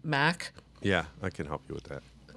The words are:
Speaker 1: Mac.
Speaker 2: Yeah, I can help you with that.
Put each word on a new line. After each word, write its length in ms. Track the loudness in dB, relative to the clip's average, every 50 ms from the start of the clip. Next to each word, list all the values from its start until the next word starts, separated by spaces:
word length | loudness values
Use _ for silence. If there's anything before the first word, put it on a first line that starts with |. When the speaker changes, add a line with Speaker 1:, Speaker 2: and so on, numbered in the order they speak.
| -4
Speaker 1:
Mac. 500 | 0 2 4 4 4 4 2 -4 -12 -12 -16 -20 -20 -14 -4 0
Speaker 2:
Yeah, 240 | 2 4 2 2 0 -6 -6 -6
I 80 | -6
can 160 | -4 -4 -6
help 160 | -6 -6 -8 -8
you 80 | -8 -12
with 100 | -12 -10
that. 180 | -12 -12 -14 -14 -16 -20 -20 -20 -18 -8